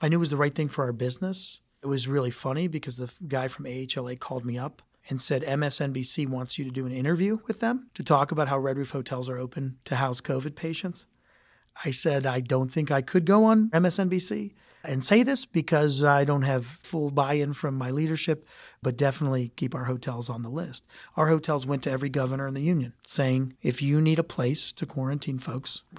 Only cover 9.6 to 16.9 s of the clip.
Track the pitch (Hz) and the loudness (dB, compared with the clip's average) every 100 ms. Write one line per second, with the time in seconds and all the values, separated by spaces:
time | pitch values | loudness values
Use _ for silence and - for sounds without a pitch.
9.6 | 135 127 - 127 135 123 - 131 143 143 | -6 -8 -4 -2 0 -2 -2 -4 -4 -6
10.6 | 165 160 180 - - _ _ _ _ _ | -6 -6 -8 -10 -16 _ _ _ _ _
11.6 | _ - 151 127 165 139 135 127 120 131 | _ -8 -4 0 2 2 0 0 0 0
12.6 | 131 160 147 139 131 180 165 208 220 220 | 0 0 0 0 2 2 6 6 8 6
13.6 | 220 170 180 180 185 180 180 214 202 _ | 6 4 4 2 2 0 -2 -4 -6 _
14.6 | _ _ - 131 - 214 247 277 - 165 | _ _ -4 0 6 6 6 2 2 0
15.6 | 151 156 151 135 147 143 143 143 135 131 | 2 4 4 4 6 6 4 2 2 0
16.6 | 120 156 - | -2 -14 -6